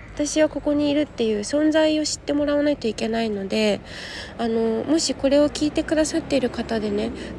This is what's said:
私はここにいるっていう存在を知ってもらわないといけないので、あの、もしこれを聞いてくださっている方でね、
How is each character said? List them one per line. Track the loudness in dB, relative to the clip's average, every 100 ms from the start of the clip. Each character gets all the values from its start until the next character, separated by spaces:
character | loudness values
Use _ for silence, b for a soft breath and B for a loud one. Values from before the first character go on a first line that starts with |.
| -8 -4
私 | -2 2
は | 2
こ | 2
こ | 0
に | 2 2
い | 2
る |
っ | 0
て | -2 0
い | 0
う |
存 | 0 2 4
在 | 4 4 2
を | -2
知 | -4
っ |
て | -2
も | 0 2
ら | 2
わ |
な | 2
い | 0
と | -2
い | -2
け | -2
な | -2
い | -2
の | -2 -2
で、 | 0 2 0 -4 B B B B B
あ | -2
の、 | 0 0 0 2
も | 2
し | 2
こ | 0 2
れ | 4
を | 4
聞 | 2 -2
い |
て | 0
く | 0
だ | 2 2
さ | 0
っ |
て | 0 0
い |
る | 0
方 | -4 -4 -2
で | -2
ね、 | -2 -2 -6 B